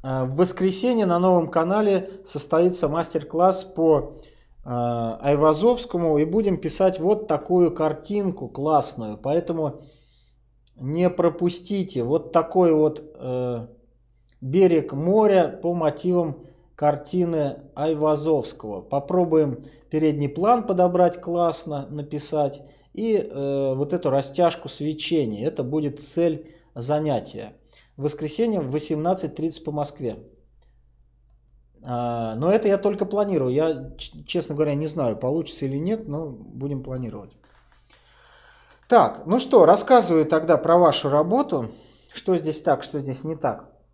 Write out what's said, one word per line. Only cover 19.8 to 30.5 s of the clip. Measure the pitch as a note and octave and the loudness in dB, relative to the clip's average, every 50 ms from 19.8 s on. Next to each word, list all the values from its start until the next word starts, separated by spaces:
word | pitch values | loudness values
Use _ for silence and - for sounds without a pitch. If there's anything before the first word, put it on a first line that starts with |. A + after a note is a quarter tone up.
| _ _ | _ _
передний | - D#3 D#3 D#3 D3+ D3 C#3+ | -2 0 2 2 2 0 -4
план | C#3 C#3+ E3 F#3 G#3+ B3 A#3 G#3+ | -4 -2 0 2 2 2 2 2
подобрать | - F#3+ F3+ F3+ F3+ F3 F3+ F3+ F3 F3 F3+ | -2 2 2 2 2 4 4 2 2 2 -4
классно, | - E3+ E3+ F3 E3+ E3 D#3 - - D#3 D3 C#3+ C#3 | -8 -6 -2 0 0 0 -2 -4 -8 -8 -8 -8 -8
написать. | - D3 D3+ C#3+ D3 D3 D3 - - - D3+ D3 C#3 C#3 - - - - _ _ _ _ | -10 -10 -12 -10 -8 -10 -10 -8 -4 -2 0 0 -2 -2 -8 -20 -20 -20 _ _ _ _
И, | - G#3+ A3+ A3 | -4 -2 0 0
э, | F#3+ - - - C#3 C#3 C#3 C#3 C#3 C#3 C3+ C3 | 0 0 -4 -6 -6 -4 -2 0 0 0 0 0
вот | C3 D3 D3 F3+ | -2 -2 -2 -2
эту | F3 - D3 | -2 0 0
растяжку | C3 C#3 C3+ - - - F3 E3 D3 - - C#3 | 0 0 0 -2 0 2 2 2 2 -2 -12 -14
свечения. | - - D3 D3+ D3+ D3+ - - F3 D#3+ C#3 A2 G#2 G2+ A#2+ | -10 -6 -6 -6 -6 -6 -4 -2 0 0 0 -2 -4 -4 -6
Это | D#3 - - C3 | -6 -4 -4 -6
будет | B2 D3 D#3 D3+ C#3+ C3 - | -4 -2 -2 -2 -4 -6 -8
цель | - - - E3+ E3+ E3+ D#3+ - - - - _ _ _ _ | -12 -6 -2 0 0 0 0 -4 -10 -18 -20 _ _ _ _
занятия. | A#2+ A#2+ C3 D3 D3+ D#3 D3+ C3+ A2 - - - G#2+ - G#2+ - _ _ _ _ - _ _ _ | -12 -4 -2 -2 -2 0 -2 -2 -4 -4 -8 -14 -14 -14 -16 -18 _ _ _ _ -20 _ _ _
В | - C#3 | -6 -6
воскресенье | D3+ D3+ - D#3+ D3+ D3+ - A#3 A#3 G#3+ F#3 | -6 -6 -4 -8 -8 -2 -2 -2 0 0 -2
в | D3 A#2+ | -4 -2
восемнадцать | C3+ D3+ D3+ - E3+ D3+ D#3 E3+ F#3+ F#3 - D3 - | -4 -6 -4 -2 -4 -2 0 -2 -2 -2 -4 -8 -6
тридцать | - D#3+ E3 D#3 - - | -6 -6 -6 -6 -8 -10
по | D3+ | -8
Москве. | D3 D3 C#3+ C#3+ - - C3 A2+ G#2 - - - _ _ _ _ | -6 -6 -6 -6 -8 -8 -8 -8 -8 -8 -16 -20 _ _ _ _